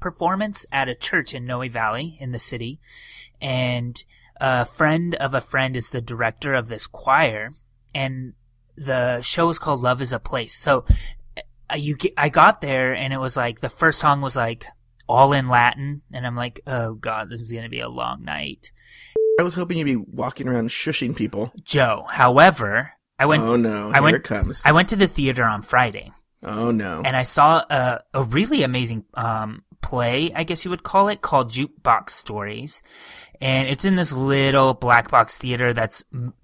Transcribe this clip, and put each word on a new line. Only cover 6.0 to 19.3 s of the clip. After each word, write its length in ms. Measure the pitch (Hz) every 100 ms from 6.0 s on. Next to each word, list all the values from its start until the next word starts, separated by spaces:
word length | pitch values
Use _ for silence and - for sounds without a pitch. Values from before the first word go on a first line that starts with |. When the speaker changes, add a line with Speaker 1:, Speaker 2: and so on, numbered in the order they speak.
Speaker 1:
director 540 | 117 117 113 - 147
of 140 | 131 113
this 180 | 110 -
choir, 680 | - - 139 151 107 110 151 _ _ _
and 400 | 143 135 131 127 - _ _ _ -
the 460 | 139 131 123 123
show 260 | 123 - 170
is 80 | 160
called 220 | 160 139
Love 220 | 123 127
Is 100 | 127
a 60 | 123
Place. 380 | - 131 113 -
So, 280 | - 139 - - - - - - - _ -
uh, 60 | 151
you 200 | 147 147
get, 180 | 180 -
I 120 | 156
got 320 | 160 180 214
there, 340 | 143 131 127
and 180 | 113 135
it 60 | 135
was 180 | 131 131
like, 240 | 120 113
the 80 | 123
first 320 | - 165 147
song 200 | 156 143
was, 160 | 135 127
like, 300 | 117 120 - - _ _ -
all 240 | 120 139
in 160 | 143 127
Latin, 520 | 123 120 135 139 147 -
and 120 | 131
I'm 120 | 123 120
like, 240 | 120 - -
"Oh 280 | 127 113
God, 340 | 110 113 110 107
this 120 | 117
is 80 | 113
gonna 160 | 117 113
be 120 | -
a 80 | 60
long 360 | 62 60 65
night." 460 | 60 76 73 - - _ _ - - 440 440